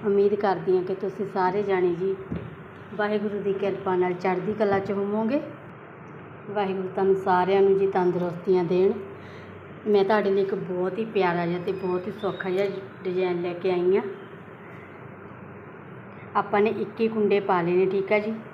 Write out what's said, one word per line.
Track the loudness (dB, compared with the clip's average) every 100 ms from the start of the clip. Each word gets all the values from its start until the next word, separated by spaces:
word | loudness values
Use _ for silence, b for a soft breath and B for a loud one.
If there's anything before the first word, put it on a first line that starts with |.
ਉਮੀਦ | 4 4 4
ਕਰਦੀ | 4 2 2 2 2
ਹਾਂ |
ਕਿ | 2
ਤੁਸੀਂ | -4 -4 -4 -4
ਸਾਰੇ | 0 0 2
ਜਾਣੇ | 0 2 2
ਜੀ | 2 -2 -2 -6 -8 -8 -14 -16 -18 -14
ਵਾਹਿਗੁਰੂ | -2 0 0 -2 -2
ਦੀ | -2
ਕਿਰਪਾ | 0 -2 -2 0 2
ਨਾਲ | 2
ਚੜ੍ਹਦੀ | 0 0 0 -2
ਕਲਾ | 0 2 2
'ਚ | 0
ਹੋਵੋਗੇ। | -2 0 0 0 -2 -4 -14 -16 -18 -18 -18 -18 -18 -18 -16 -8
ਵਾਹਿਗੁਰੂ | -2 -2 -2 -4
ਤੁਹਾਨੂੰ | 0 2 4
ਸਾਰਿਆਂ | 4 4 4 6
ਨੂੰ | 6 6
ਜੀ | 4
ਤੰਦਰੁਸਤੀਆਂ | 4 2 2 -2 -4 2 2
ਦੇਣ। | 4 4 4 2 -6 B B B B B -16 -8 2
ਮੈਂ | 4
ਤੁਹਾਡੇ | 6 4 4
ਲਈ | 2
ਇੱਕ | 2
ਬਹੁਤ | -2 -2 -2 -2 -2
ਹੀ |
ਪਿਆਰਾ | -2 0 2 2 0
ਜਿਹਾ | -2 -4
ਤੇ |
ਬਹੁਤ | -4 -2 -2 -4
ਹੀ |
ਸੌਖਾ | -4 -6 -4 -2
ਜਿਹਾ | 0 0 -4 -10 -8
ਡਿਜ਼ਾਈਨ | -4 0 0 0
ਲੈ | -2
ਕੇ | -2 0
ਆਈ | 2 4 2
ਹਾਂ। | 0 -10 -14 -16 -18 -18 -18 -18 -18 -18 -16 -16 -16 -16 -16 -18 -18 -18 -18 -18 -18 -16 -4 -4
ਆਪਾਂ | 2 4
ਨੇ | 4
ਇੱਕ | 2 -6 0
ਹੀ | 0
ਕੁੰਡੇ | 4 4 4
ਪਾ | 4 2
ਲਏ | 4
ਨੇ, | 4 4
ਠੀਕ | 2 2
ਆ | 2
ਜੀ। | 2 -6 -10